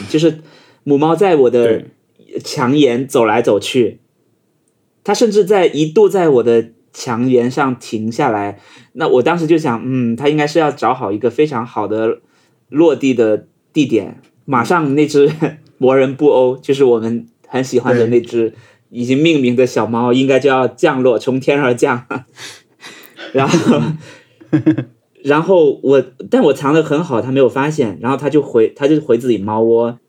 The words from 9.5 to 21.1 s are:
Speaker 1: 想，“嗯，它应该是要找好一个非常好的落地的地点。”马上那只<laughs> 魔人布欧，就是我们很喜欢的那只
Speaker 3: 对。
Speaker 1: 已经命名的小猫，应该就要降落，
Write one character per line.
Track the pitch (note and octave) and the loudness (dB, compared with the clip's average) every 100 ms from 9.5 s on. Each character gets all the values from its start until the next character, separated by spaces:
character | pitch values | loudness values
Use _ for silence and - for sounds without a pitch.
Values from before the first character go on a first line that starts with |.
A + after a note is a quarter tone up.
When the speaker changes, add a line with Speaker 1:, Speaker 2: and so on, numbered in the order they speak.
| E3 | 0
Speaker 1:
想 | D#3 A#2 B2 | 0 -4 -4
，“嗯， | C3 A#2+ A#2 | -4 -2 -2
它 | C#3+ | 0
应 | D3+ | 0
该 | D3 | 0
是 | E3 | 0
要 | D3+ | 0
找 | C3 C3 | -2 -4
好 | B2+ A2+ | -4 -4
一 | G#2 | -4
个 | A#2+ | -4
非 | A2+ D3+ | 0 -2
常 | C3 | -2
好 | A#2 - G2+ | -8 -6 -6
的 | G#2+ A2+ A#2+ _ _ _ _ _ | -2 -4 -4 _ _ _ _ _
落 | C#3+ E3 C3 | 0 2 2
地 | C3+ | -2
的 | B2 A2+ G#2 - _ _ | 0 0 0 -6 _ _
地 | - C3 | -2 0
点。” | G#2+ F#2 - _ _ | -2 -4 -14 _ _
马 | - C3 | -4 -4
上 | A#2 F3+ D3+ | 0 0 0
那 | C#3 D3+ | 0 2
只 | D3 C#3+ D#3 E3+ | 4 2 2 -6
<laughs> | - _ _ | -6 _ _
魔 | B2+ C3+ | 0 2
人 | C3+ C3+ | 0 2
布 | D3 | 2
欧， | B2 B2+ C3 | 4 2 -2
就 | - | -4
是 | C3+ | 2
我 | C3+ A#2+ | 2 2
们 | A2+ A#2 A#2 _ _ | 0 -6 -8 _ _
很 | B2+ | -6
喜 | C3 B2 | -2 -2
欢 | B2 B2 | 0 0
的 | A2+ | 2
那 | A#2+ | 0
只 | A#2 A#2 A2+ | 0 -2 -4
Speaker 3:
对。 | - - _ _ | -4 -20 _ _
Speaker 1:
已 | A#2 | -10
经 | A#2+ C3 | -2 0
命 | D#3+ D#3 | 2 2
名 | B2+ | 0
的 | B2 B2+ | 0 0
小 | - G#2+ | 0 -2
猫， | A#2 B2 | -2 0
应 | B2 C3+ | 0 2
该 | C3 | 2
就 | C#3 | 2
要 | C3 B2+ | 0 -2
降 | - E3 C3+ | 0 -2 2
落， | B2+ | 0